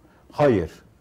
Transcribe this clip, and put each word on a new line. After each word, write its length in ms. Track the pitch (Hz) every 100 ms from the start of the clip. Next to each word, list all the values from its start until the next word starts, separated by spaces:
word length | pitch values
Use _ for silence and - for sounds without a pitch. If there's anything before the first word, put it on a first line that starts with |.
| _ _ _
Hayır. 400 | - 147 101 80 - _ _